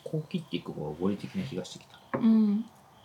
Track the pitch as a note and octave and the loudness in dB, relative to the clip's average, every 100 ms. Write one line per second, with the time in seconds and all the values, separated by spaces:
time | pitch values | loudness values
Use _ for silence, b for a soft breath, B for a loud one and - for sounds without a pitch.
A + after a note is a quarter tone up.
0 | - D#3 D3+ F3+ - - - D2+ D2+ D2+ | -8 -6 -4 -6 -6 -8 -6 -8 -8 -2
1 | F#2 G2 - G2 F#2 F2+ - - - - | -2 -2 -4 -6 -6 -6 -8 -12 -20 -20
2 | - - A3+ A3 G#3+ G3+ A#3 - - - | -6 2 6 6 6 4 -2 -10 -20 -20